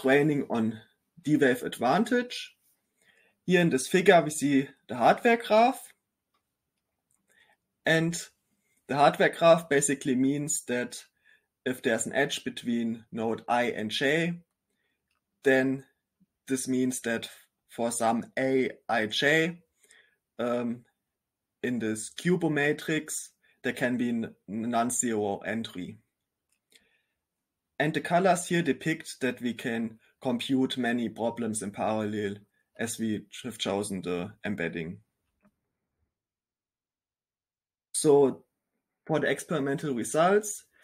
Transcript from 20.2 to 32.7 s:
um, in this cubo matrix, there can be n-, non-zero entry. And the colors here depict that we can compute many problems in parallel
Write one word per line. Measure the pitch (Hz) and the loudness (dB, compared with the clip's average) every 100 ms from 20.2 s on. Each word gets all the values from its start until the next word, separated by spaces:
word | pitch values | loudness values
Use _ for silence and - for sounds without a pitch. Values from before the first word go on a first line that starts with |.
| _ - | _ -6
um, | 120 120 123 123 - _ _ _ _ _ _ _ | -2 -2 -4 -6 -12 _ _ _ _ _ _ _
in | 120 123 | -4 -2
this | 110 107 - | -2 -4 -8
cubo | - 175 180 170 | -4 0 2 2
matrix, | 147 143 147 - 156 151 - - _ _ _ | 0 0 -2 -2 -4 -4 -10 -12 _ _ _
there | 127 | -8
can | 120 127 123 | -2 -2 0
be | 120 | -2
n-, | 117 107 - - | -2 -6 -10 -12
non-zero | 104 117 117 120 - 123 110 104 98 | -8 -2 0 0 -2 -2 -2 -2 -4
entry. | - 113 110 92 87 110 _ _ _ _ _ _ _ _ _ _ _ _ _ _ _ _ _ - | -6 -8 -8 -12 -12 -14 _ _ _ _ _ _ _ _ _ _ _ _ _ _ _ _ _ -4
And | 151 | -2
the | 151 | -2
colors | - 175 185 175 - | 0 2 4 2 0
here | 170 | -2
depict | 170 127 160 160 - - | 0 -2 -2 -6 -8 -6
that | 127 123 | -4 -4
we | 120 | -6
can | 113 131 113 113 - _ _ | -6 -6 -4 -6 -10 _ _
compute | 135 120 - 135 131 127 | -4 -4 -2 0 0 -2
many | 120 120 113 | -2 -2 -4
problems | - 113 117 117 107 | -4 -4 -4 -6 -6
in | 98 | -8
parallel | 101 101 110 104 107 104 101 - _ _ | -4 -2 -2 -4 -4 -6 -6 -16 _ _